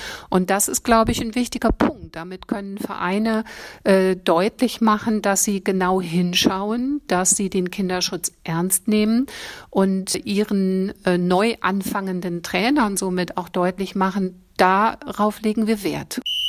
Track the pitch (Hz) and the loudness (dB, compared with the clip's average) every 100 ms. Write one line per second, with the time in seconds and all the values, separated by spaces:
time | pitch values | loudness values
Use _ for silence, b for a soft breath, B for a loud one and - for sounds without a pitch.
0 | B B B 185 185 202 - - - 226 | B B B 0 2 0 0 -2 4 4
1 | 220 233 233 247 240 254 226 - - 240 | 4 0 -2 -2 -4 0 0 2 0 -2
2 | 165 160 175 185 - 214 196 196 - - | -12 -12 -12 -10 -6 -6 -6 -8 -8 -4
3 | 175 202 226 220 220 B B B - 190 | -2 0 2 0 -4 B B B 4 4
4 | 190 185 190 170 202 - 247 - 220 214 | 4 0 2 2 2 0 -2 2 2 2
5 | 233 214 202 196 - 196 202 190 180 185 | 2 0 2 2 0 0 0 2 2 2
6 | 170 175 180 180 - 190 208 240 262 294 | 0 0 2 2 2 2 -2 -2 -2 -4
7 | - 180 190 - 196 190 180 - 185 185 | 0 0 2 0 0 -2 -2 -2 -2 -2
8 | 180 175 - - - 165 185 - - 214 | -4 -4 -8 -10 -4 -2 0 -2 2 2
9 | 214 233 277 B B B B - 190 190 | 4 2 0 B B B B 2 2 2
10 | 190 - 214 202 214 202 190 190 196 - | -2 -4 -2 0 0 0 2 0 -2 -2
11 | 185 180 180 185 226 - 185 196 - 202 | 0 2 2 2 2 0 -2 -2 -2 -4
12 | 190 180 180 175 - 180 226 294 208 196 | -4 -4 -4 -6 -4 0 2 2 2 0
13 | 190 180 175 - 170 185 180 185 190 196 | -2 -2 -2 -4 -4 0 0 -2 -4 0
14 | 190 202 185 - _ - 185 196 220 - | 0 0 -4 -6 _ 2 4 6 2 0
15 | 294 208 208 - 214 214 214 214 185 147 | -6 -2 -2 0 -2 0 0 0 -2 -4
16 | - - - - | -6 -8 -6 -4